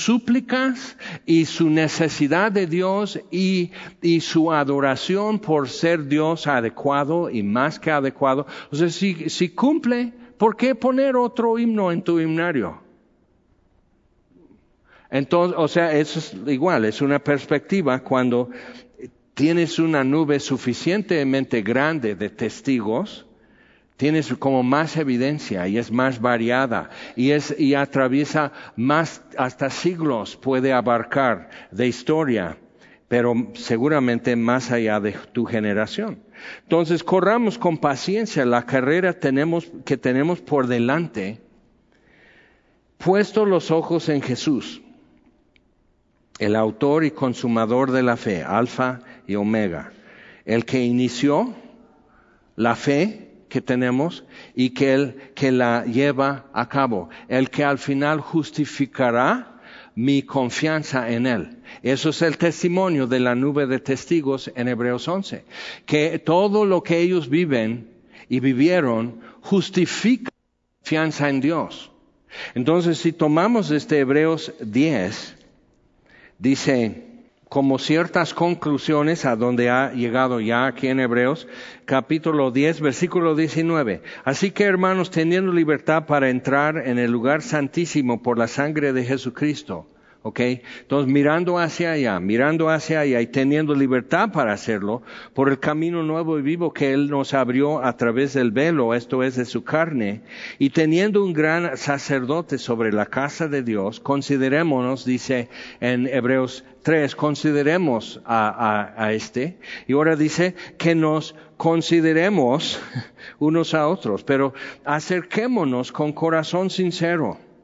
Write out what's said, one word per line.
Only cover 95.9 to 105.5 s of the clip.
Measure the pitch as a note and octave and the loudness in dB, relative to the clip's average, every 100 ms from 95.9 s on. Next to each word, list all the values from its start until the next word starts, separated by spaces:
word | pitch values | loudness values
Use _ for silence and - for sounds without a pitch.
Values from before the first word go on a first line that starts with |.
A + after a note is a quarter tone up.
| E3+ | -2
nuevo | D#3 D#3+ D#3+ D#3 | -2 -2 -2 -2
y | |
vivo | C#3 E3+ E3 | -2 -2 -4
que | - C#3 | -2 0
Él | C#3 C#3+ | 0 0
nos | C#3+ C3 | -2 0
abrió | C#3 B2 B2+ C#3+ D3+ | 0 0 0 0 0
a | B2+ - | -2 0
través | A#2+ A2+ C#3 | 0 0 0
del | C3+ B2 | 0 0
velo, | G#2+ D#3+ D#3+ A#2 A#2+ | 2 0 2 0 0
esto | A#2+ C3 | -2 -2
es, | C3 B2 | -2 -2
de | A#2+ | -4
su | A#2 | -6
carne, | - D#3 E3 C#3 G2+ G#2+ - - - - | -2 -2 0 -2 -2 -4 -12 -18 -16 -2
y | C#3 | 0
teniendo | E3 D#3 E3 G#3 G3+ | 2 2 2 2 2
un | G3 | 0
gran | D#3 D#3 E3 E3+ C3 | 0 0 0 -2 -6
sacerdote | D3 C#3 - C#3 B2+ D#3+ E3 C3 | -4 -4 -2 -2 0 -4 -4 -8
sobre | - A#2 A2+ | -4 -2 0
la | G#2 G#2 | 0 -2
casa | B2+ C#3 - D#3+ | -2 -4 -4 -4
de | C#3 | -2
Dios, | A#2+ G#2 G2 A2+ | -2 -2 -4 -6
considerémonos, | - C#3 C3+ C#3 C3 D3 E3+ C3 B2 C3 B2+ | -4 -4 0 0 2 2 2 0 0 -4 -2
dice | B2 - B2+ A#2 | -4 -2 -4 -4